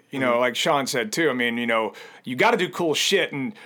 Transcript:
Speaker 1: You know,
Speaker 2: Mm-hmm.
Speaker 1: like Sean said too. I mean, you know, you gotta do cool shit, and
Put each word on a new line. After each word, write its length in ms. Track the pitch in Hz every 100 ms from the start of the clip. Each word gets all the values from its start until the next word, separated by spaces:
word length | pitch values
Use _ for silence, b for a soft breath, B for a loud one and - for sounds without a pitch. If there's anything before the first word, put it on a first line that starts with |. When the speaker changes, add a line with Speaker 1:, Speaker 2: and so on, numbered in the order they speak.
| _
Speaker 1:
You 80 | 139
know, 120 | 127
Speaker 2:
Mm-hmm. 60 | 120
Speaker 1:
like 160 | 123 117
Sean 320 | 170 143 127
said 240 | 131 110
too. 180 | - 135
I 40 |
mean, 240 | 127 120 120
you 100 | 117
know, 260 | 113 107 - B B
you 120 | B 127
gotta 220 | 208 233
do 120 | 185
cool 240 | - 170 -
shit, 360 | - 190 143
and 220 | 143 127 -